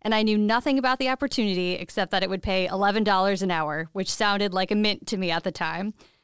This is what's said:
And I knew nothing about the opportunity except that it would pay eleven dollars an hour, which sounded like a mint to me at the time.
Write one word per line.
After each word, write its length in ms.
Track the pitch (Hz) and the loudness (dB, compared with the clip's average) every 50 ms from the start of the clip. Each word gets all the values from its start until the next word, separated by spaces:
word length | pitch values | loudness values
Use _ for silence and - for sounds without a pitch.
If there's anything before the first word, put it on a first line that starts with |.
| - | -4
And 100 | 214 226 | 0 2
I 80 | 214 | 2
knew 160 | 220 214 214 214 | 4 4 4 4
nothing 400 | 208 208 226 240 - 302 269 269 | 4 4 2 2 2 2 2 2
about 220 | 254 254 262 - | 2 0 0 0
the 100 | 262 254 | 0 -2
opportunity 640 | 262 - 285 269 - - 226 202 185 180 180 180 | -2 -2 -2 -2 -2 0 0 0 0 0 0 -2
except 400 | 180 - 180 - - 214 190 - | -2 -4 -6 -6 -4 -4 -2 0
that 100 | - 190 | 0 0
it 80 | 190 180 | 0 -2
would 140 | 196 185 - | -2 -4 -2
pay 240 | 214 185 190 185 - | -2 0 0 0 0
eleven 360 | - 190 202 202 196 226 214 | 0 0 2 2 2 2 2
dollars 380 | 208 196 190 190 202 196 175 | 2 2 4 4 2 2 0
an 80 | 196 185 | 0 0
hour, 400 | 175 160 156 151 151 156 165 160 - | 0 0 -2 -2 -2 -4 -6 -6 -6
which 200 | 196 185 - - | -6 -4 -4 -2
sounded 400 | - 220 208 202 202 202 202 180 | 0 2 2 2 2 0 0 0
like 180 | 185 185 - | -2 0 0
a 40 | 208 | 2
mint 320 | 208 208 214 208 - - - | 2 2 2 0 -2 -4 -6
to 100 | 226 185 | -4 -2
me 140 | 185 170 | -2 -2
at 120 | 165 170 - | -2 -2 -2
the 80 | 180 | -4
time. 440 | 165 - 175 160 160 170 196 214 208 - - - _ _ | -4 -4 -4 -4 -4 -4 -6 -6 -8 -10 -16 -20 _ _